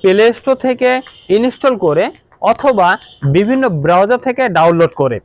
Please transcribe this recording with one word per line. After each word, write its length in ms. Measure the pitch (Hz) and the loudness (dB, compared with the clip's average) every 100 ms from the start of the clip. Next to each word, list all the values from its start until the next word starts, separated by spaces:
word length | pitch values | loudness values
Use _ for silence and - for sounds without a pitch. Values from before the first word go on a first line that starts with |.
Play 280 | 190 196 226 226 | 0 2 2 0
Store 220 | - 262 254 | -4 -2 -2
থেকে 240 | 247 254 254 - - - 202 | -2 -2 -2 -6 -20 -4 -2
ইনস্টল 380 | 254 - 269 226 | -2 -2 -2 -2
করে 200 | 180 147 226 - _ _ 196 | 0 0 -2 -6 _ _ -2
অথবা 360 | 226 277 214 175 202 - - 139 | 0 0 2 0 0 -6 -8 -2
বিভিন্ন 300 | 156 208 262 262 160 | 0 0 0 -2 -2
ব্রাউজার 420 | 147 180 202 247 254 | 0 2 2 0 -2
থেকে 160 | 247 254 160 | -4 -2 2
ডাউনলোড 360 | 165 170 165 - | 2 2 0 0
করে। 160 | 135 110 | -4 -4